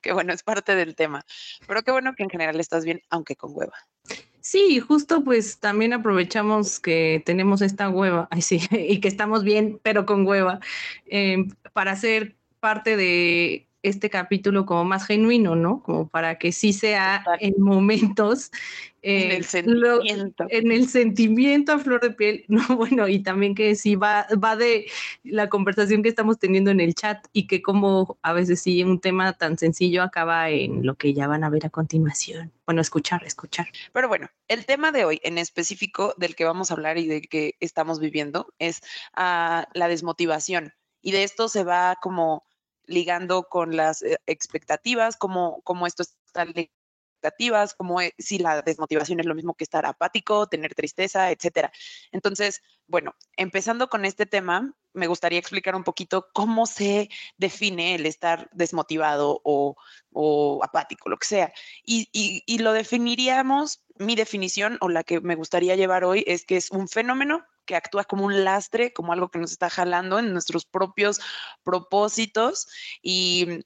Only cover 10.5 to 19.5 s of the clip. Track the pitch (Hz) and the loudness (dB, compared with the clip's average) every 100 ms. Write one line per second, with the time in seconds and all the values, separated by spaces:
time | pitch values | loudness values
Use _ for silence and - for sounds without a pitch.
10.5 | 190 - - - - - 202 196 185 190 | 0 -8 -10 -10 -14 -6 -2 2 2 0
11.5 | - - - 190 196 226 220 214 _ _ | -6 -8 -2 -2 0 0 0 -2 _ _
12.5 | _ 220 214 220 214 185 175 170 175 170 | _ -2 0 0 2 2 2 2 2 0
13.5 | - _ _ 190 196 214 196 180 196 196 | -2 _ _ -4 -2 -2 -4 0 0 2
14.5 | 196 196 170 175 190 196 214 220 240 202 | 2 2 0 0 -2 0 4 6 6 4
15.5 | 165 170 262 - 165 160 160 165 165 170 | 4 2 0 -2 -2 -2 -2 -2 0 -2
16.5 | 175 214 196 220 208 190 196 196 170 208 | 2 2 2 2 2 2 0 0 0 2
17.5 | 196 196 196 196 214 214 196 208 262 - | 4 4 6 4 4 2 2 2 2 -2
18.5 | - - - - _ 190 196 185 185 175 | -12 -12 -14 -16 _ 0 2 2 0 0